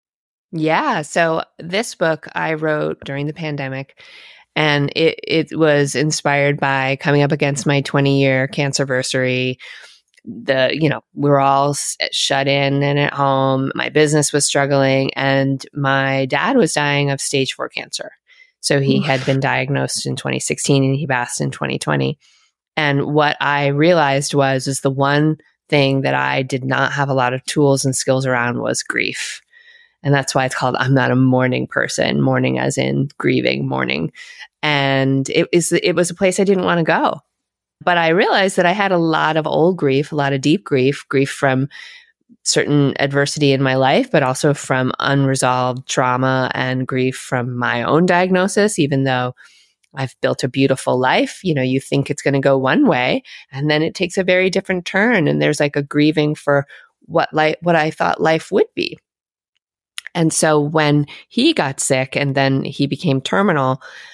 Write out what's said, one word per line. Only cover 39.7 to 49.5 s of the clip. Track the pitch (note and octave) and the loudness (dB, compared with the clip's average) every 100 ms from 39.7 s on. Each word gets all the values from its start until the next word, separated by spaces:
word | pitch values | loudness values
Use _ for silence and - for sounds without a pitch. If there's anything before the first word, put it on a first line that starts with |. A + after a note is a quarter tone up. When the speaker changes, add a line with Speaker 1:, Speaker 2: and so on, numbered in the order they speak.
| F3 | 2
Speaker 1:
grief, | C#3+ C3+ D3 | 2 2 0
a | D3+ | -2
lot | C#3 | 0
of | C#3 | 0
deep | C#3 D#3+ | 2 0
grief, | - C3+ C3 C#3+ - | 2 2 2 0 -2
grief | C#3 C3+ | 0 0
from | - C#3 C3 C#3 - - - - _ _ - | 0 0 2 0 -6 -20 -20 -20 _ _ -10
certain | - D3+ - D3 C#3 - | -2 0 2 2 2 2
adversity | C#3 C#3 C#3+ - C#3+ | -2 0 0 0 2
in | C3+ | 2
my | C3+ C3 | 2 2
life, | C3 F3 C4 | 4 2 2
but | E3 | 0
also | C3 C3 D3+ | 0 0 0
from | C#3+ - C3 B2+ - | 0 -2 -2 0 -2
unresolved | - C#3 C3+ C3+ B2+ B2+ B2+ B2+ - | 0 2 2 2 0 2 0 -4 -4
trauma | - B2+ B2+ C3 C3 B2+ | -2 0 2 0 0 0
and | - C3 B2+ C3 | -2 -4 -4 -4
grief | C3 C3 C3 | -2 -2 -4
from | - B2+ B2 B2 | -6 -4 -4 -4
my | A#2+ A#2+ | -2 -2
own | G#2 D3 F3+ | 0 2 2
diagnosis, | F3 F#3 F#3 F#3+ G#3+ G#3 - | 2 2 0 0 0 0 0
even | C#3+ C3+ C3+ | 0 0 0
though | B2+ B2 - - | 0 -2 -6 -18